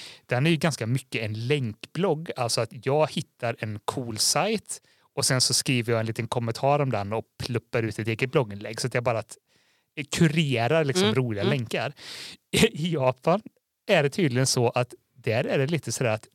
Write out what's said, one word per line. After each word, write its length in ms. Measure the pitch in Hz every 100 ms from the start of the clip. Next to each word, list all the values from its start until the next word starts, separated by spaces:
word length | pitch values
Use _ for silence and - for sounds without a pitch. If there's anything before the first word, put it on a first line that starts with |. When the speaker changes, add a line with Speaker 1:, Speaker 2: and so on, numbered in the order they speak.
| - - _
Speaker 1:
den 200 | 123 151
är 20 |
ju 40 | 160
ganska 300 | 170 131 110
mycket 340 | 131 - 120
en 240 | 110 107 120
länkblogg. 840 | 147 117 101 - - 190 151 170 -
Alltså 260 | 117 -
att 240 | 113 120 131
jag 260 | 147 151
hittar 440 | - - _ 117 120
en 200 | 107 104 -
cool 320 | - 120 110
sajt 640 | - 143 190 220 - - _ _ _ -
och 100 | 131
sen 160 | 131
så 120 | -
skriver 400 | 120 - 127 113
jag 60 | 113
en 60 | 110
liten 220 | 113 113
kommentar 520 | 123 117 - 135 143
om 100 | 135
den 240 | 107 101
och 100 | 113 - -
pluppar 400 | - 117 - 123
ut 160 | 110 104
ett 80 | 110
eget 240 | 110 127
blogginlägg. 500 | 156 110 101 107 113
Så 60 | 123
att 60 |
jag 100 | 123
bara 160 | 123 113
att, 180 | - - _ _ _ _ _ -
eh, 60 | 139
kurerar 720 | - 165 160 147 117 120 160 143
liksom 180 | 156
Speaker 2:
Mm, 120 | 202 135
Speaker 1:
roliga 260 | 123 101
Speaker 2:
mm. 140 | 190 143
Speaker 1:
länkar. 360 | 113 175 120 - - - -
<laughs> 240 | - _ 139 220
I 220 | 135 170
Japan 480 | 160 131 - - 196 - _ _ _ -
är 160 | 180
det 60 | 147
tydligen 380 | - 156 123 131
så 220 | 127 120
att 240 | 123 123 - _ _
där 280 | - 110
är 140 | - 165
det 100 | 135
lite 240 | 165 -
sådär 200 | - 123
att 160 | 110 -